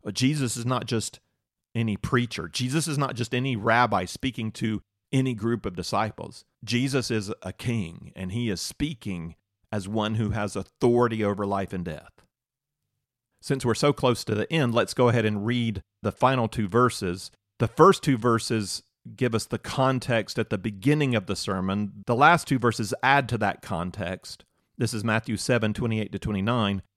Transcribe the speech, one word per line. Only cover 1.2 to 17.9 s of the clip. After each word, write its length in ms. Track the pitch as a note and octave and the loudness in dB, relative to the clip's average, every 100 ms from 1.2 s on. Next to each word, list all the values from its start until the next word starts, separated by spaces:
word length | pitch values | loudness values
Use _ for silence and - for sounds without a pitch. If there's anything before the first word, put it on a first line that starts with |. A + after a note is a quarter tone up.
| _ _ _ _ _ | _ _ _ _ _
any 220 | A#2 A2+ G2 | -4 -2 -2
preacher. 520 | - C3 A#2+ - E2 | 0 0 0 -6 -8
Jesus 380 | - B2+ C#3+ E3 | -4 -2 0 0
is 100 | C#3+ | -2
not 200 | C#3+ A2+ | -2 -2
just 180 | B2 | -2
any 220 | B2+ C3+ A#2 | -2 -2 -2
rabbi 480 | A2+ A2+ B2 G#2 | 2 4 4 2
speaking 480 | F2+ - C3+ B2 A2 | -2 -6 -6 -4 -8
to 300 | - A#2 G#2+ _ _ _ | -4 -4 -4 _ _ _
any 220 | C3+ C3 | 0 0
group 320 | A#2 A2+ A#2 G#2 | -2 -2 -2 -4
of 80 | |
disciples. 720 | F2+ F2 G2+ A2 - - A2 _ _ | -8 -4 -2 -2 -6 -14 -14 _ _
Jesus 480 | A2 A#2+ C3+ C3+ A#2 | -4 -2 0 0 0
is 220 | A2+ G2 - | -2 -4 -8
a 100 | F#2 | -10
king, 600 | - - A#2 E2 E2+ - | -6 -4 -2 -4 -10 -18
and 160 | - F#2 | -10 -8
he 180 | G#2+ A#2+ | -4 -4
is 120 | F#2 | -4
speaking 760 | - - D3 E3 G#2+ F2 E2 E2 _ _ _ | -6 -4 -6 -6 -8 -8 -8 -14 _ _ _
as 160 | G#2+ F#2+ | -8 -4
one 260 | G#2+ G#2+ | -2 0
who 160 | A2 A2 | 0 -2
has 240 | A2 G#2 | -2 -4
authority 680 | G2+ F#2 _ B2 A#2+ A#2+ A2 | -6 -10 _ 4 4 4 2
over 200 | G#2 G2+ | 0 0
life 280 | G2+ G2 G2 | -2 -2 -2
and 120 | F#2+ | -6
death. 280 | E2+ D2+ - _ _ _ _ _ _ _ _ _ _ _ _ _ | -6 -8 -14 _ _ _ _ _ _ _ _ _ _ _ _ _
Since 240 | - C#3 | -4 0
we're 100 | B2 | 2
so 180 | A2 D3 | 4 2
close 300 | - B2+ A#2 | 4 2 0
to 120 | - G#2+ | -2 -2
the 140 | - | 0
end, 200 | E3 B2+ | 0 2
let's 220 | A#2 A2 | 2 0
go 140 | - B2 | 4 4
ahead 160 | A#2+ | 6
and 200 | G#2+ G#2+ | 2 0
read 380 | G#2 B2 A#2 G2+ - _ | -2 0 -2 -4 -10 _
the 100 | G#2+ | -6
final 340 | - B2+ C3 A2+ | 2 2 2 0
two 220 | - G#2 | -2 0
verses. 640 | A2 B2 - F#2+ F#2 - _ _ _ | 4 4 2 -4 -6 -10 _ _ _
The 80 | A2+ | -2
first 380 | - F3 | 8 8